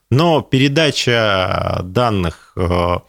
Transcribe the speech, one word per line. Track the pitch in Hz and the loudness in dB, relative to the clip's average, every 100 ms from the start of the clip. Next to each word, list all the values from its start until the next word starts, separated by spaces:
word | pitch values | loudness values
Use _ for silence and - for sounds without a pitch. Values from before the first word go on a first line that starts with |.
| - | -2
Но | 123 170 151 | 0 2 0
передача | - 131 143 139 156 - - 117 110 95 92 - - 92 | 0 0 2 2 0 0 0 0 2 0 0 -2 -4 -4
данных, | 90 92 120 101 85 - - - | -4 -2 0 0 -2 -6 -14 -4
э, | 87 87 87 87 | -2 0 0 -2